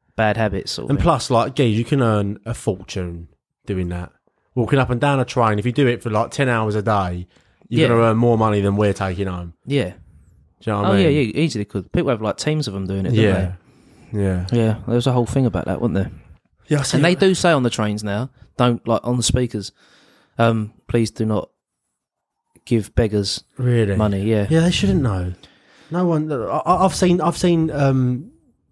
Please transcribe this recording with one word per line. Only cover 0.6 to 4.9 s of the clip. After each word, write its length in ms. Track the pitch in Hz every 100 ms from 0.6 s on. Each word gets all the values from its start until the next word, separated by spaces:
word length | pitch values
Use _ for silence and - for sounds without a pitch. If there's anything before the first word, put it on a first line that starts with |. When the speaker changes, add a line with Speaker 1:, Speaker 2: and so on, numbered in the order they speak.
| -
Speaker 1:
sort 120 | -
of 60 | -
Speaker 2:
And 80 | 143
Speaker 1:
thing. 20 |
Speaker 2:
plus, 260 | 170 135 -
like, 280 | 117 123 131
geez, 200 | 123 107
you 80 |
can 180 | 120 139
earn 360 | 117 107 101 104 113
a 80 |
fortune 720 | 120 - 92 - 98 90 85 82 _ _ _ -
doing 220 | 95 87
that. 240 | 87 90 _ _ _ _ 127
Walking 240 | 110 139
up 100 | 123